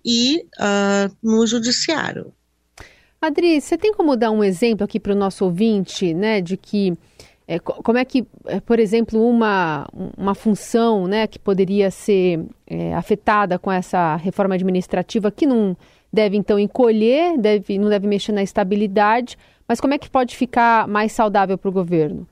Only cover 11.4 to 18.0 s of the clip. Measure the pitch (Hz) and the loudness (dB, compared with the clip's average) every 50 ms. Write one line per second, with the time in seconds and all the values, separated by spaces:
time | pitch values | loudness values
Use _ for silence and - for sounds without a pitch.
11.4 | - 208 196 180 190 170 196 202 196 190 - - - - 202 185 180 180 170 160 | -4 -2 0 0 0 0 2 2 0 0 -2 -4 -2 0 2 2 2 2 0 -2
12.4 | 165 - - - _ - 165 165 170 170 165 - - - 214 196 - 233 214 208 | -4 -8 -14 -20 _ -10 -8 -6 -4 -4 -4 -4 -2 -2 -2 0 0 0 2 2
13.4 | 202 175 180 180 - 202 190 180 180 - - 180 175 160 151 170 160 190 - - | 2 0 -2 -2 -2 -2 -2 -2 -2 -2 0 0 0 0 0 -2 -4 -4 -2 0
14.4 | 202 190 190 180 185 190 185 180 180 - - 180 175 - - 226 190 208 208 - | 0 0 0 0 0 0 0 -2 -2 -2 -4 -4 -4 -2 -4 -2 -2 -2 -2 0
15.4 | 339 277 247 226 208 190 180 - - - _ _ _ _ - 214 214 202 190 208 | 0 2 2 2 0 0 -2 -6 -10 -20 _ _ _ _ 0 0 0 2 0 -2
16.4 | 185 - 214 202 208 196 - - 247 226 220 214 214 226 262 302 349 359 330 262 | 0 0 2 2 0 0 2 2 2 4 4 4 4 4 4 4 2 2 0 2
17.4 | 202 214 208 208 202 - 202 196 208 208 208 202 | 2 2 2 0 0 -2 -2 0 2 2 2 0